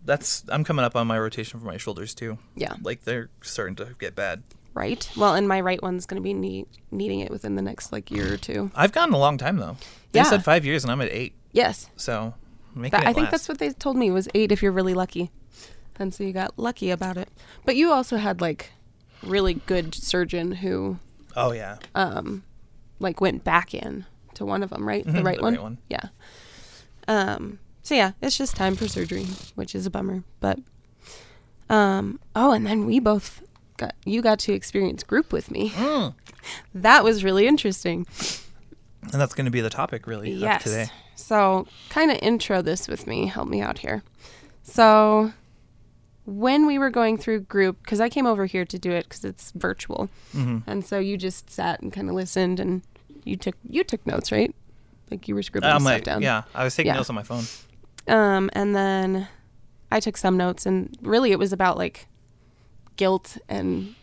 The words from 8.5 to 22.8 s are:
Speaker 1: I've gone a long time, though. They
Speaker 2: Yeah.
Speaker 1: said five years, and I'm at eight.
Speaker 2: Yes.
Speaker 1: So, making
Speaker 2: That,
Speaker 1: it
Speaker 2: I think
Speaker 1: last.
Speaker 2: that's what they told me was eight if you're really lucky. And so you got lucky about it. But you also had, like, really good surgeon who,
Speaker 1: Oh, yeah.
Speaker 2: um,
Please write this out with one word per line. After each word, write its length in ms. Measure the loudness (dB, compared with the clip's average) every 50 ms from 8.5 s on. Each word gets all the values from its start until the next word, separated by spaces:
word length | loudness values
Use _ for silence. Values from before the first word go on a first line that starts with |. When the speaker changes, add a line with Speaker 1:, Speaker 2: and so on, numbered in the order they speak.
| -6 -4 -4 -4 0
Speaker 1:
I've 200 | 2 2 2 4
gone 200 | 2 2 4 4
a 40 | 6
long 180 | 4 4 2 2
time, 200 | -2 -2 -2 -2
though. 200 | -2 -4 -8 -12 -14 -20 -20 -20 -20 2
They 100 | 4 6
Speaker 2:
Yeah. 20 | 6
Speaker 1:
said 200 | 8 6 4 6
five 220 | 6 4 4 6
years, 180 | 2 0 0 0
and 80 | 0
I'm 100 | -2 -2
at 80 | -2 -2
eight. 240 | -2 -4 -6 -8 -10 -16 -20 -2
Speaker 2:
Yes. 400 | 0 2 2 2 0 -4 -12 -14 -14 -10
Speaker 1:
So, 360 | -6 -4 -4 -4 -4 -6 -8 -12 -18 -20 -20 -20 -20 -16 -12
making 240 | -8 -6 2 2 4
Speaker 2:
That, 60 | 4
Speaker 1:
it 60 | 4
Speaker 2:
I 40 | 4
think 120 | 4 2
Speaker 1:
last. 60 | 2
Speaker 2:
that's 160 | 0 -2 -2 -4
what 100 | -6 -4
they 100 | -4 -4 -4
told 220 | -4 -4 -2 0
me 140 | 2 2 4
was 180 | 2 2 -2 0 2
eight 180 | 2 4 4
if 120 | 2 2 2
you're 80 | 2
really 240 | 2 2 2 2 2
lucky. 340 | 0 0 -2 -2 -6 -6 -6 -8 -18 -20 -20 -20 -20 -20 -20 -20 -20 -20 -20 -10 -6
And 120 | -6 -6 -6
so 80 | -6 -6
you 80 | -6 -4
got 240 | -4 -4 -4 -6 -4
lucky 320 | -4 -4 -4 -4 -2 -2
about 260 | -2 -2 -2 -6 -6
it. 140 | -6 -10 -10 -14 -20 -20 -20 -20 -6 -2
But 120 | 0 4
you 160 | 4 6 6
also 260 | 6 4 2 0 -2 0
had, 240 | 0 0 0 0
like, 300 | -2 -2 -2 -4 -8 -18 -18 -20 -20 -20 -20 _ _ _ -20 -16
really 340 | -6 -2 0 2 4 2 2 0 -2 0
good 260 | 0 0 0 -2 -6
surgeon 600 | -8 -4 0 0 0 0 0 -2 -2 -2 -2 -4
who, 440 | -4 -4 -2 -2 -2 -2 -4 -6 -6 -10 -18 -20 -20 -20 -10 -4
Speaker 1:
Oh, 160 | -2 0 0
yeah. 260 | 0 -2 -8 -12 -12 -14 -18 -8 -2
Speaker 2:
um, 480 | -2 -2 0 -2 -6 -6 -6 -8 -10 -10 -16 -20 -20 -20 -20 -20 -20